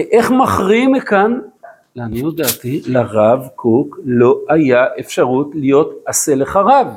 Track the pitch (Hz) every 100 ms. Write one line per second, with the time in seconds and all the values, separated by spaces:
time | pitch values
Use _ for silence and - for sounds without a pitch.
0 | 160 226 233 254 220 160 190 226 262 269
1 | - 196 214 247 - _ - - _ 123
2 | 117 113 156 156 131 - 123 151 127 127
3 | 104 107 110 131 - - 117 117 147 -
4 | 131 120 123 - - 160 139 123 131 -
5 | - - 131 127 147 156 135 139 156 -
6 | - - 160 135 135 196 202 277 170